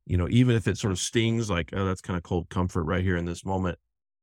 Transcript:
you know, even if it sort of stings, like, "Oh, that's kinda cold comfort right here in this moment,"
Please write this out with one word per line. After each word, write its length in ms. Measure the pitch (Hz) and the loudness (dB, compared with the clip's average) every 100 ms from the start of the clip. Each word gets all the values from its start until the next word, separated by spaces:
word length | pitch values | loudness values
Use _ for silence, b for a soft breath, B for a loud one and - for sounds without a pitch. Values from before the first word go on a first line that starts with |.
| - | -2
you 120 | 90 | 0
know, 100 | 85 | 4
even 260 | 120 127 113 | 4 4 4
if 120 | 101 | 0
it 100 | 90 | 0
sort 160 | 104 | -2
of 60 | 90 | -2
stings, 500 | - 120 113 113 107 | 0 0 2 0 0
like, 220 | 87 76 | -2 -2
"Oh, 120 | - 95 | -2 -2
that's 160 | 92 | -2
kinda 200 | - 90 | -4 -6
cold 280 | - 90 - | -2 -2 -2
comfort 360 | 92 90 92 78 | -2 0 0 0
right 180 | 90 | 0
here 140 | 92 87 | 0 0
in 80 | 87 | -2
this 200 | 85 95 | -6 -4
moment," 320 | 95 92 80 _ _ _ _ | -2 -2 -6 _ _ _ _